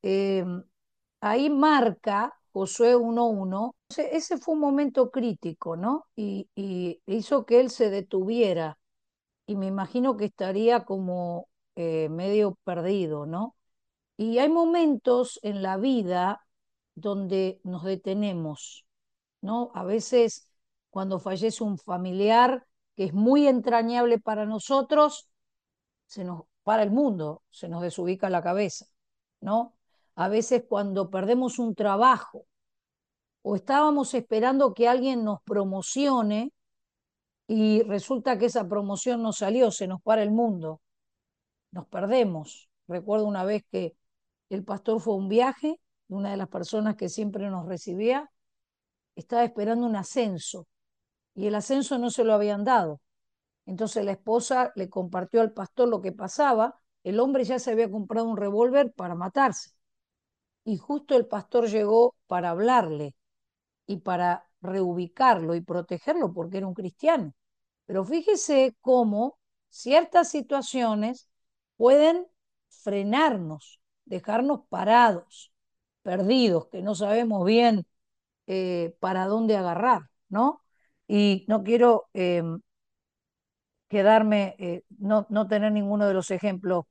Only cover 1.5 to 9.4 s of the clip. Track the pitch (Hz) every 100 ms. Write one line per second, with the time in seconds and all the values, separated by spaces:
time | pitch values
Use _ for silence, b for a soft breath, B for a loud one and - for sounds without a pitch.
1.5 | 277 311 294 240 190 - 202 247 - _
2.5 | 190 190 - 233 247 233 233 233 208 190
3.5 | 190 240 - _ - - 320 - 330 -
4.5 | 311 285 277 294 269 247 269 240 180 170
5.5 | 160 170 165 202 294 - - 208 196 -
6.5 | - 196 180 175 170 - 214 208 277 220
7.5 | 240 254 - 220 196 190 190 185 233 214
8.5 | 165 160 - _ _ _ _ _ _